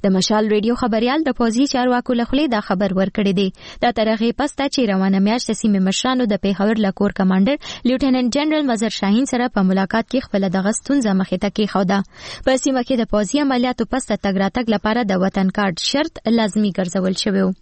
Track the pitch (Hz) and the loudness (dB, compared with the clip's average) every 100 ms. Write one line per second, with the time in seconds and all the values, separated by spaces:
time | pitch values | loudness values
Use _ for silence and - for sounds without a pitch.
0 | 202 190 185 214 220 208 214 240 247 220 | 2 0 2 0 2 0 0 0 0 0
1 | 240 285 320 247 233 220 277 262 247 247 | 0 0 -2 0 0 0 0 0 0 0
2 | - 247 233 269 311 220 - 185 202 185 | 0 -2 0 0 0 -2 -2 -2 0 0
3 | 190 - 202 190 190 - - - 240 233 | -2 0 0 2 0 -4 -20 -2 -2 0
4 | 220 220 226 233 285 - 277 277 233 190 | 0 2 0 0 -4 -2 -2 0 0 2
5 | 190 196 196 240 - 220 220 202 190 190 | 2 2 2 0 -2 -2 0 2 2 0
6 | 254 262 247 208 196 196 208 226 202 - | 0 0 0 0 0 0 0 2 0 0
7 | 202 - 190 190 202 294 - - 240 262 | -2 2 2 4 2 0 -6 -4 0 0
8 | 277 254 247 277 302 302 285 226 220 - | 2 2 0 0 0 0 0 0 -2 -2
9 | 196 208 269 247 247 - 185 185 190 226 | 2 2 2 0 0 2 2 2 0 -2
10 | 226 254 - 202 196 185 190 220 - 285 | 0 -4 -2 -2 0 0 0 -2 0 0
11 | 220 190 180 185 202 - 208 190 190 196 | 2 0 0 -2 -2 -2 -2 0 0 0
12 | 190 - - - - 262 - 262 247 262 | -2 -10 -18 -4 0 0 0 -2 0 -2
13 | 226 208 208 285 285 247 247 247 233 262 | 0 0 0 0 0 2 0 -2 -2 -4
14 | - 208 202 190 196 247 226 208 214 226 | -4 -4 -2 0 0 -2 0 0 0 0
15 | 220 190 190 196 190 196 202 165 - 277 | 0 0 0 2 0 0 -2 -2 -2 -2
16 | 320 - - 233 214 214 208 175 185 196 | -2 -4 0 0 0 0 -2 -2 -4 -2
17 | 185 185 - 196 190 190 | -2 -2 -2 0 0 -2